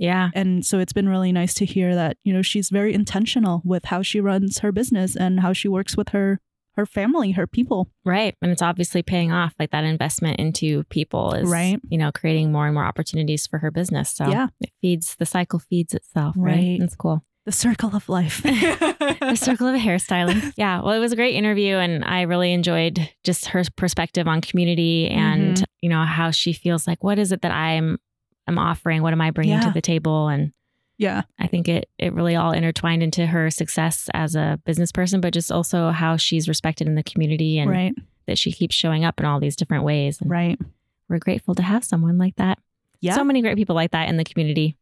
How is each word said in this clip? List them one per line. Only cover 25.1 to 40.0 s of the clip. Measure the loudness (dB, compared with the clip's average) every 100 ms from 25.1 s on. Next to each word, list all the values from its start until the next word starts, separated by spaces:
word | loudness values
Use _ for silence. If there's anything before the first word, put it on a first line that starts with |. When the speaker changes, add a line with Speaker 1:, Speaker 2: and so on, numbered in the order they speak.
| 2 2 2 2 2
Speaker 2:
Mm-hmm. | -2 -2
Speaker 1:
you | 0
know, | 0
how | 0 0 0
she | 0 -2
feels | -2 0 0 -2
like, | -2
what | 0 0
is | 0
it | 0
that | -2
I'm, | -2 0 0 0 -2 _ _ _ _ -4
I'm | 0
offering? | 0 -2 -2 0
What | 2
am | 2
I | 0
bringing | 2 2 4
to | 2
Speaker 2:
Yeah. |
Speaker 1:
the | 0
table? | 0 0 0 0 0
And | 0 -2 -6 _ _ _ -4
Speaker 2:
Yeah. | -2 -2 -6 -4
Speaker 1:
I | -2
think | 0 0
it, | -2 -4 -6
it | -4
really | -2 0 2
all | 0
intertwined | 0 0 0 0 0
into | 0 0 0
her | 2 0
success | 0 -4 0 0 -2 -4
as | -4 -2 0
a | 0 -2
business | -2 0 0
person, | 0 0 2
but | 0
just | 0 0
also | -2 0 0 0
how | 0 0 0
she's | 0 0 0
respected | -2 -2 -2 0
in |
the | 0
community | -2 0 0 2 2 2
and | 2
Speaker 2:
Right. | 2 0 -4 -12 _ -4
Speaker 1:
that | -2
she | -2
keeps | -2 -2
showing | 0 0 2
up | 0 0
in | 0
all | 0
these | -2 -2
different | -2 0
ways. | 0 0